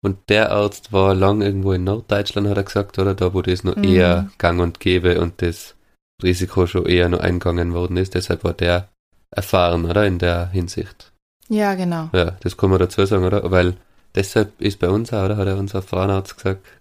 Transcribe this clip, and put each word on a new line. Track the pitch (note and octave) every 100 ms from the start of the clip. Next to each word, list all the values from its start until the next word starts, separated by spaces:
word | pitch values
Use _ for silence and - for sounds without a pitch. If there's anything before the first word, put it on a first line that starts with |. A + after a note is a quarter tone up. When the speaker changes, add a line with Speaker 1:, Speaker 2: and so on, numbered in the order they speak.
Speaker 1:
Und | G2+ F#2+ -
der | G#2 A2
Arzt | G2+ G#2 - -
war | G2 G2
lang | F#2+ F#2+ G#2+
irgendwo | G2+ G2 F#2+
in | F#2
Norddeutschland, | F2+ G#2+ - G2+ G2+ - G2+
hat | G2+
er |
gesagt, | G2 - G2+ -
oder, | G2
da | F#2 F#2
wo | F#2
das | F2+ F#2
noch | G2
Speaker 2:
Mhm. | -
Speaker 1:
eher | G2+ F#2 F2+ F2 G2 -
gang | F2 F2
und | F2 E2+
gäbe | - F2+ F2+ E2+
und | E2+ -
das | F2 E2 - _ _ _ _ _
Risiko | F2+ F2 F2+ - F2+
schon | F2+ F2
eher | F2 F2
noch | F2
eingegangen | F2 F2+ F2+ E2+ E2+
worden | F2 F2 F2+
ist. | F#2
Deshalb | F2+ F2+ F2
war | -
der | E2 F2 F2 F#2 _ _ _ _
erfahren, | - F2+ F#2+ F2 F2
oder, | E2 F2+ G#2
in | F2+
der | F2 F2 F2+
Hinsicht. | F#2 E2+ - - - - _ _ _ _
Speaker 2:
Ja, | G#3+ G#3
genau. | F#3+ F3+ E3+ D#3+
Speaker 1:
Ja, | F#2 E2 F2+
das | - -
kann | F#2+
man | F#2+
dazu | F2+ -
sagen, | G2 G2+
oder? | F#2 G2+ F2
Weil | F#2 F2+ F2+ _ _ _
deshalb | - G2 - G#2 -
ist | G#2 G2
bei | F2
uns | G2 A#2
auch, | A2
oder, | F#2+ G#2
hat | G2
er | F#2+
unser | G2 G2
Frauenarzt | F#2 F#2 G2 G2 F#2+ -
gesagt | - F#2+ - _